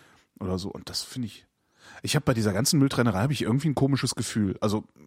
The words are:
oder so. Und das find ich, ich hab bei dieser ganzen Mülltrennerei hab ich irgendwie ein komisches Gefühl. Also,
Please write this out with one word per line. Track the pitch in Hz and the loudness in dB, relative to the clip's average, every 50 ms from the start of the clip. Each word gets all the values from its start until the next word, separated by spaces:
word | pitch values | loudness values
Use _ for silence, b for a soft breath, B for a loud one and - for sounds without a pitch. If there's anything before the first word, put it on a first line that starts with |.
| b b b b b b b - | b b b b b b b -10
oder | 101 92 92 90 | -6 -4 -4 -4
so. | 95 98 | -6 -8
Und | - - 87 - | -10 -12 -12 -10
das | - - - | -10 -10 -10
find | - - 131 120 | -10 -8 -8 -8
ich, | 104 - - - _ _ _ B B B B B B B B B | -8 -10 -14 -20 _ _ _ B B B B B B B B B
ich | - - | -2 0
hab | 151 - | 0 2
bei | 151 123 | 2 2
dieser | 113 107 104 95 | 2 2 0 2
ganzen | 98 143 - - 143 | 0 2 2 4 4
Mülltrennerei | 135 135 - 127 120 120 92 92 | 4 4 4 2 2 2 2 2
hab | 110 143 147 | 2 0 0
ich | - - | 0 0
irgendwie | 107 117 139 160 160 | 0 0 2 2 0
ein | 131 | 0
komisches | - 135 139 139 123 - 123 - | 2 2 2 2 2 0 -2 -4
Gefühl. | - 117 - - 113 104 95 - - - | -4 -4 -4 0 0 0 0 0 0 -2
Also, | 107 101 110 - - _ - - | 0 0 -2 -4 -8 _ -20 -20